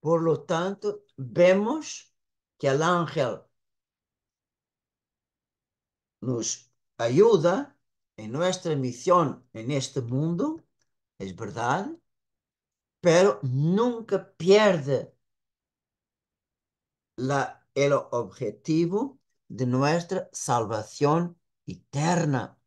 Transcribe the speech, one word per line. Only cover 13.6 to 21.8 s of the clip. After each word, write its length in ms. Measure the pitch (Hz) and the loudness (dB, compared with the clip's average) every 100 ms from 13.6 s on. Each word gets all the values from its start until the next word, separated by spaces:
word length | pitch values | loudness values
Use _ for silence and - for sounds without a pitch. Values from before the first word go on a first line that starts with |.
| 151 190 247 233 220 190 185 _ | 2 2 0 -2 -4 -4 -4 _
pierde 760 | 165 202 214 175 135 127 - _ _ _ _ _ _ _ _ _ _ _ _ _ _ _ _ _ _ _ _ - | 4 6 6 2 0 -2 -4 _ _ _ _ _ _ _ _ _ _ _ _ _ _ _ _ _ _ _ _ -8
la, 500 | 131 139 - - _ - | -2 -2 -4 -8 _ 0
el 180 | 143 | 2
objetivo 1300 | 139 - 120 104 - 113 - - 156 170 196 269 - _ _ _ | 2 0 -6 -6 -6 -8 -8 -2 0 2 0 -4 -8 _ _ _
de 180 | 101 127 | -4 -2
nuestra 600 | 127 139 165 170 185 - | 2 2 0 -2 -6 -6
salvación 1040 | - - 120 107 110 104 - 147 160 175 170 _ _ - | -12 -2 -2 -2 -6 -8 -2 0 2 -2 -8 _ _ -16
eterna. 880 | - | -16